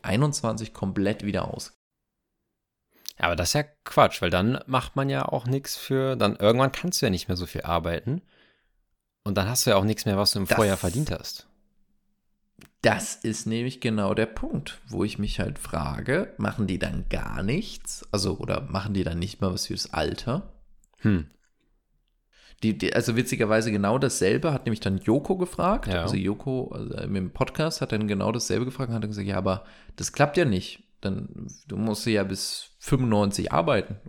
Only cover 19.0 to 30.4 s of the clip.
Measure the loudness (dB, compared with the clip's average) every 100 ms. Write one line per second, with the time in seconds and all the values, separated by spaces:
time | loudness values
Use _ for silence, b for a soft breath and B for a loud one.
19 | 0 -2 -4 -2 -2 -2 -4 -6 -6 -2
20 | -2 -2 -2 -4 -4 -14 -20 -20 _ _
21 | 2 2 0 -12 _ _ _ _ _ _
22 | _ _ _ b b -2 0 2 2 2
23 | 2 2 0 0 2 4 2 2 2 2
24 | 2 2 2 4 2 0 -2 -2 0 0
25 | 2 2 2 0 -2 0 0 2 0 0
26 | 0 0 0 -2 -2 -4 -4 -8 -8 -6
27 | -4 -4 -4 -2 -2 0 -2 -2 -2 -2
28 | 0 0 0 0 0 0 -2 -4 -4 -2
29 | -4 -4 -2 0 0 0 B B B -8
30 | -6 2 2 4